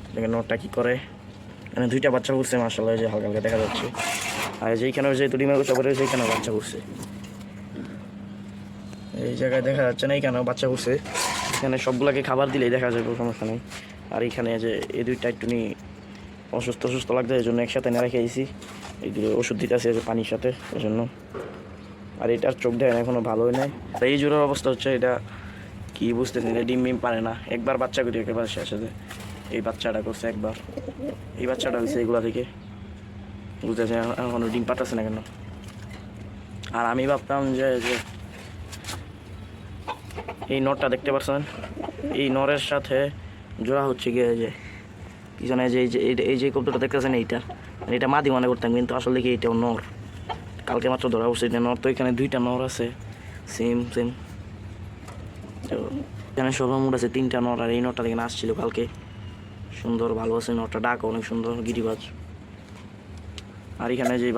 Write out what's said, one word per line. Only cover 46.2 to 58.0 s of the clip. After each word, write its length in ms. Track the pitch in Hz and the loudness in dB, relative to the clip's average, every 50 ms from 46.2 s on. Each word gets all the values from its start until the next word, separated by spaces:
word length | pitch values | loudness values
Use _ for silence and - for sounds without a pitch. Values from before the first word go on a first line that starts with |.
| - 104 | 4 4
এই 40 | 135 123 | 4 4
যে 60 | 135 139 127 | 4 2 2
কবুতরটা 260 | 139 120 147 127 120 131 | 2 2 2 2 2 2
দেখতেছেন, 300 | 131 - 139 127 135 127 120 | 2 2 4 4 4 4 4
এইটা, 160 | 110 - 117 117 - - - - - - - - | 2 2 -2 -2 -4 -6 -12 -12 -12 -14 -12 -8
মানে, 140 | - - 120 123 | -4 0 2 2
এটা 100 | 135 131 139 | 4 6 6
মাদি 140 | 147 143 139 131 | 6 6 6 6
মনে 100 | 127 123 123 | 6 6 4
করতাম, 200 | 123 120 - 117 117 123 | 4 4 2 2 4 4
কিন্তু 140 | 123 117 123 127 | 2 2 0 0
আসলে 200 | 127 123 127 127 120 | 2 2 4 4 4
কি 60 | 127 123 | 4 2
এটাও 180 | 104 117 117 113 113 120 | 4 4 2 4 4 4
নর। 160 | 120 113 110 - - - - - - - - - - - - - - - - - - | 2 0 -2 -4 -8 -10 -12 -14 -12 -12 -10 -8 -8 -8 -8 -8 -12 -12 -8 -4 0
কালকে 180 | 120 120 117 127 | 2 4 4 4
মাত্র 120 | 127 127 - 127 117 | 4 4 4 4 4
ধরা 120 | 113 113 120 | 6 6 4
পড়ছে 140 | 120 113 120 117 | 4 4 4 4
এটা 120 | 113 120 120 | 4 4 4
নর। 100 | 120 123 - | 4 4 4
তো 40 | - 131 | 4 2
এখানে 180 | 127 - 131 127 120 117 | 4 4 4 4 4 4
দুইটা 180 | 135 139 135 127 120 | 2 2 2 2 2
নর 140 | 123 123 127 131 131 | 2 2 2 0 -2
আছে, 180 | - - 120 120 127 - - - - - - - - - - - - | -2 -2 -2 -2 -4 -6 -12 -12 -14 -14 -14 -14 -14 -12 -12 -8 -2
সেম 240 | - 113 120 120 120 120 120 - | 0 2 2 4 2 0 0 0
সেম। 140 | 120 117 123 127 - - - - - - - - - - - - - - - - - - - - - - - - - - - - - - - | 0 0 0 -2 -6 -10 -14 -12 -12 -12 -12 -12 -12 -12 -12 -12 -12 -12 -12 -12 -14 -14 -12 -12 -12 -12 -12 -12 -12 -12 -12 -12 -10 -6 -4
তো 80 | - - - - 269 294 277 - - - - - | -4 -4 -4 -4 -4 -6 -6 -8 -10 -12 -10 -4
এখানে 180 | - 135 131 131 131 131 | -2 0 2 2 2 2
সর্বমোট 340 | 131 123 135 135 135 135 131 123 | 2 4 4 4 4 4 4 2
আছে 100 | 120 117 - | 2 2 2
তিনটা 220 | 131 131 127 127 123 120 | 2 2 2 2 2 2
নর, 120 | 120 120 113 117 | 2 2 2 2
আর 60 | 117 120 | 2 2
এই 40 | 120 123 | 2 2
নরটা 160 | 123 120 123 | 0 0 0